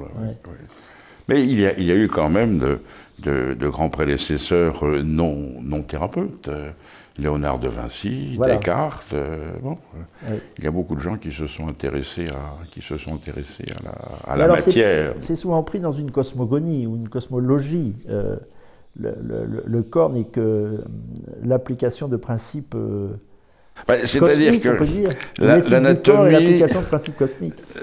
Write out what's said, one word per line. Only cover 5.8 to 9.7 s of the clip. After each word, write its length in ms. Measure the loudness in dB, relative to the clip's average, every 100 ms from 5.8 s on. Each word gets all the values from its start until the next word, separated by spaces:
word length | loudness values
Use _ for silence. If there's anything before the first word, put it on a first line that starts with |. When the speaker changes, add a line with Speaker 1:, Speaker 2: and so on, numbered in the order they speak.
Speaker 1:
thérapeutes. 640 | -6 -6 -4 -4 -6 -8 -10
Euh, 220 | -8 -10 -14 -20 -20 -16 -6
Léonard 440 | -2 0 -2 -2
de 80 | -4
Vinci, 640 | -6 -10 -8 -8 -6 -6 0
Speaker 2:
Voilà. 200 | 0 2
Speaker 1:
Descartes, 560 | 0 -2 -2 -6 -8
euh, 400 | -6 -6 -8 -10 -10
bon, 140 | -8